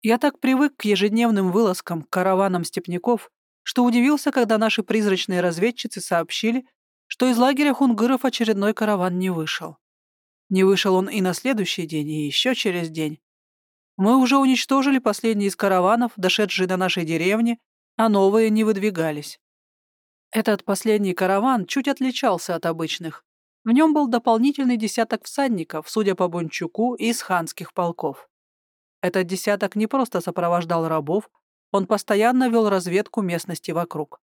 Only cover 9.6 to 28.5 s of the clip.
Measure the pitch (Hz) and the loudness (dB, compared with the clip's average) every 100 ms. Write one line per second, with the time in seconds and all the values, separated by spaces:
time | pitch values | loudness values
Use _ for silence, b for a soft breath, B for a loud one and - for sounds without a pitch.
9.6 | 160 156 _ _ _ _ _ _ _ 190 | -10 -16 _ _ _ _ _ _ _ 2
10.6 | 190 196 208 185 196 220 185 175 254 240 | 4 4 4 2 2 -2 -2 -2 -2 -2
11.6 | 185 - 165 156 147 156 147 - 247 247 | -2 -4 -6 -4 -4 -4 -4 -2 0 0
12.6 | 214 175 165 160 156 156 _ _ _ _ | -2 -2 -4 -4 -6 -6 _ _ _ _
13.6 | _ _ _ - 196 262 254 277 269 254 | _ _ _ -2 4 4 4 4 4 2
14.6 | - 269 269 269 226 202 226 214 202 - | 2 0 2 2 0 0 -2 0 -2 0
15.6 | 202 185 180 233 240 - 185 180 202 185 | 0 2 4 2 0 -2 -2 0 -2 0
16.6 | 185 185 185 185 165 165 175 214 233 233 | -2 0 -2 -2 -2 -2 0 2 0 -2
17.6 | _ _ _ - 220 202 190 214 220 214 | _ _ _ 0 2 4 4 4 4 4
18.6 | 220 196 208 180 160 147 147 - _ _ | 2 2 0 0 -4 -4 -10 -18 _ _
19.6 | _ _ _ _ _ _ _ 220 220 202 | _ _ _ _ _ _ _ -2 0 -2
20.6 | - 196 220 214 196 180 185 196 240 254 | -2 -4 0 0 0 0 0 2 2 0
21.6 | 180 - 269 269 262 240 254 175 - 170 | 0 -2 -2 -2 -2 0 -2 -2 -4 -4
22.6 | 170 165 160 - 165 - _ _ _ _ | -4 -4 -6 -6 -10 -14 _ _ _ _
23.6 | 220 240 320 302 277 233 240 226 262 285 | 0 4 4 4 2 0 2 2 2 2
24.6 | 262 240 214 - 226 226 - - 277 208 | 0 0 -2 -2 -2 -4 -6 -4 -2 -2
25.6 | 165 160 - - 202 185 180 175 160 - | -4 -8 -6 -2 0 2 0 -2 -6 -6
26.6 | 170 - 240 247 220 226 - 180 165 - | -8 -2 -2 0 -2 -2 -2 -2 -4 -10
27.6 | 170 - 175 170 151 139 - _ _ | -10 -4 -4 -2 -6 -8 -18 _ _